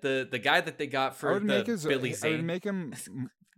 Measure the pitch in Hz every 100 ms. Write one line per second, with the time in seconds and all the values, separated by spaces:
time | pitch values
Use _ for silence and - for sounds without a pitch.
0 | 139 135 127 127 135 165 165 131 147 135
1 | 131 - 147 190 208 127 202 220 151 135
2 | 127 110 117 156 165 180 202 190 156 -
3 | - - 127 - _